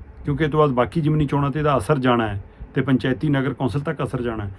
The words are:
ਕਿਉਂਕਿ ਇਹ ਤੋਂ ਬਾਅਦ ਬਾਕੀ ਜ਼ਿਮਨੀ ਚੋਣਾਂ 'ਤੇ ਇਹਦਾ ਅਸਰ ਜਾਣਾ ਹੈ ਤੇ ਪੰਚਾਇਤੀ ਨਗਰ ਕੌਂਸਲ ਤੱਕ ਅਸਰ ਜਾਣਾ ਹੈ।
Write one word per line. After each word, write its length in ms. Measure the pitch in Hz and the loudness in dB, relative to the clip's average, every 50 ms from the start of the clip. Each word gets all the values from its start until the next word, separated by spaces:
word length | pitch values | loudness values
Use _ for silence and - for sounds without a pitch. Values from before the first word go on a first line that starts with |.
| - - - - - | -20 -18 -18 -8 -4
ਕਿਉਂਕਿ 180 | 156 143 131 160 | -4 -2 0 0
ਇਹ 60 | 151 | 2
ਤੋਂ 100 | 139 156 | 4 4
ਬਾਅਦ 120 | 151 147 | 4 4
ਬਾਕੀ 300 | 127 123 120 - - 170 | 4 2 0 2 0 0
ਜ਼ਿਮਨੀ 240 | 151 151 151 151 151 | 0 2 2 2 2
ਚੋਣਾਂ 240 | 135 147 143 143 139 | 2 2 0 0 0
'ਤੇ 100 | 127 156 | 0 0
ਇਹਦਾ 180 | 147 151 143 123 | 0 2 2 2
ਅਸਰ 220 | 101 - 156 143 | 2 0 0 2
ਜਾਣਾ 280 | 127 127 120 117 113 107 | 2 2 4 2 2 0
ਹੈ 160 | 101 101 - - - - - - - | -2 -6 -8 -12 -14 -16 -16 -6 -4
ਤੇ 80 | - | -2
ਪੰਚਾਇਤੀ 480 | 127 131 131 120 - 160 180 - - 156 | 0 2 2 2 2 0 -2 -2 0 0
ਨਗਰ 240 | 143 135 127 139 - | 0 0 0 -2 -2
ਕੌਂਸਲ 260 | - - 160 - 147 | -2 -2 -2 -2 -2
ਤੱਕ 240 | 143 165 160 - 139 | -4 -4 -4 -4 -4
ਅਸਰ 180 | 123 - 123 | -4 -4 -4
ਜਾਣਾ 240 | 120 120 113 110 104 | -4 -4 -4 -6 -6
ਹੈ। 60 | 98 98 | -8 -10